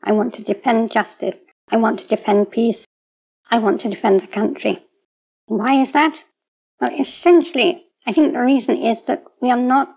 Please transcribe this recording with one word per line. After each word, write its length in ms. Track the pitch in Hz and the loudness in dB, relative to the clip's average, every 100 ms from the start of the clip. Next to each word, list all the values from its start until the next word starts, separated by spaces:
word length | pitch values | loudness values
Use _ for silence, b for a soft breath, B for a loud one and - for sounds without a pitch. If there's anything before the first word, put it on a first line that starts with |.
I 80 | - | 0
want 220 | 214 240 - | 0 0 -6
to 80 | |
defend 480 | 214 202 262 226 226 | -6 -4 0 0 0
justice. 480 | 226 202 - - - _ _ _ | -2 -4 -6 -8 -8 _ _ _
I 40 | 226 | 0
want 220 | 226 233 | 0 -2
to 80 | - | -4
defend 440 | 220 - 202 202 | -4 0 0 0
peace. 340 | - 233 226 - _ _ _ _ _ _ | 0 -2 -2 -10 _ _ _ _ _ _
I 80 | 233 | 0
want 240 | 214 190 | 0 -2
to 80 | 226 | -4
defend 300 | 196 226 190 | -4 0 0
the 80 | - | 0
country." 580 | - 214 - - - _ _ _ _ _ _ _ | -6 -4 -4 -6 -6 _ _ _ _ _ _ _
Why 280 | 220 226 269 | -4 0 0
is 120 | 262 | 2
that? 220 | 285 311 - _ _ _ _ _ _ | 2 0 -2 _ _ _ _ _ _
Well, 120 | 247 254 | -6 -4
essentially, 880 | 269 - 339 349 285 262 349 - _ _ - | -6 -2 4 4 4 -2 -2 -2 _ _ -4
I 60 | |
think 220 | 214 196 | 0 2
the 80 | - | 2
reason 340 | 247 269 - - | 2 2 2 0
is 260 | 226 220 | 0 -2
that 200 | - - - _ | -4 -6 -8 _
we 80 | 254 | -2
are 160 | 247 247 | 0 2
not 140 | 262 277 | 0 0